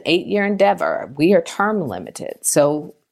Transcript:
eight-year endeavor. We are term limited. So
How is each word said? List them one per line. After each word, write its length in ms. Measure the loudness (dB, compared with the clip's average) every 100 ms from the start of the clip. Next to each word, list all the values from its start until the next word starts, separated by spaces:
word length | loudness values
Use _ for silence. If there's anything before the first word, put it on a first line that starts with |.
| 0
eight-year 400 | 0 0 -2 -2
endeavor. 680 | 2 2 2 -2 -2 -6 0
We 160 | 4
are 80 | 4
term 460 | 2 -2 0 0 -4
limited. 520 | -6 -10 -12 -12 -6
So 540 | 0 2 2 0 -6 -18 _